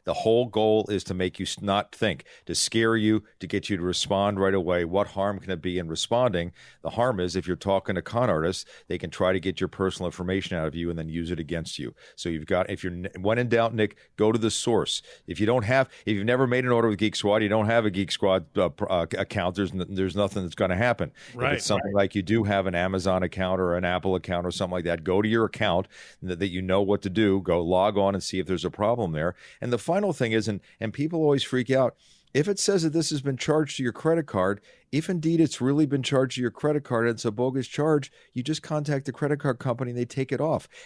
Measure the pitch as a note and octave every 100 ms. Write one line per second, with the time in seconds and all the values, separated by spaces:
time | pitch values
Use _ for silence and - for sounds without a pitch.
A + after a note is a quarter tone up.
0 | - E2 A2 A#2 A#2+ A2 G#2+ G#2+ G2+ G2
1 | - F#2 F#2 - F#2 - G2+ G2+ - -
2 | G#2+ D#2+ - - - E2+ - A2+ A2+ A2+
3 | G#2+ G#2+ - _ F2+ G2+ - F#2+ F2+ E2+
4 | - G2 G2+ F#2+ F#2+ F#2+ F2 F2 E2 F#2+
5 | G2+ G2 G2+ G2 F#2+ F2 F#2 F2+ E2 E2
6 | - A#2+ B2+ F2 F2 - - - D#2+ -
7 | B2+ G2 F2+ F#2 F2+ E2+ G2 F#2+ - F#2
8 | - A#2 B2 D#2+ E2+ - - - - F2
9 | F2 - F#2 F#2 F#2 E2+ F#2 - F#2+ -
10 | F2 - F2+ F#2+ - F2 D#2 E2+ E2+ E2
11 | D#2+ E2 E2 E2 D2+ E2 E2 - A#1+ -
12 | - - F2 D#2+ D#2 F2+ F#2 F#2 F#2 F2
13 | F#2 F2+ G2 A#2+ A#2+ A2+ A2+ A2+ G#2 -
14 | _ - A2 A2+ A2 - A#2+ G#2+ - -
15 | - - - F#2 G#2+ B2 G#2 C3+ C3 -
16 | - G2+ A2 B2+ B2+ B2+ B2+ A#2 A2+ G2
17 | G#2+ - G2+ G#2+ G#2 A2 G#2+ A#2 G#2+ F#2
18 | F#2 - G2 F#2 D#2+ G2+ F2 - G#2 F2+
19 | E2+ F#2 G2 G#2 F2+ F2+ F#2 F#2 F2 F#2+
20 | F#2+ F#2 G2 G2+ F2 - F#2 F2+ A#2+ A#2
21 | D#2 - - A#2+ B2+ C3+ - G2+ G2 G2+
22 | G2 G2+ F#2 A2+ G2+ G2 F#2 F2 F#2 F#2+
23 | F#2 F#2 F2+ F#2+ F#2 F#2 F2+ F2 F2+ F2+
24 | F#2+ F#2 F#2+ F2 F2 - F2+ F2+ E2+ E2+
25 | D#2 F#2+ A2 A2+ A2 - G#2 F2 - -
26 | - - F2+ F2 G2 F2+ F#2 G2 G2 G2+
27 | G2 F#2 G#2 F#2+ F2+ F2 E2+ F#2 G#2 G2+
28 | G2 G2 - F#2 E2 F2+ E2+ - G#2 A#2+
29 | F#2 D2+ E2+ - - - A#2+ A#2+ - F#3+
30 | G3+ D3+ A#2 A2 G#2+ G2 - - A2 A#2
31 | D#3 E3+ D3+ C3+ - B2+ B2 C3 A#2+ -
32 | _ _ _ C3 F3+ G3 - G3 D#3+ D#3+
33 | D3 D3 C#3 B2+ - D3+ D3 - B2 -
34 | D#3+ E3 D3 G2 F#2 G2+ - _ _ C#3
35 | F3+ F3+ D#3+ E3 D#3 - B2+ C#3+ C#3+ C#3
36 | B2 C3 C3 B2+ A#2+ - D3+ D3 D3 A#2
37 | A#2 A2+ A2+ G#2+ B2+ C3 B2 - D#3 D3
38 | - _ _ - C3 D#3 - D3+ D3 C#3
39 | C3+ - C#3+ C#3+ C#3+ A#2+ C3 A#2+ B2 A#2+
40 | A#2+ C3+ C3 B2+ D#3 B2+ - -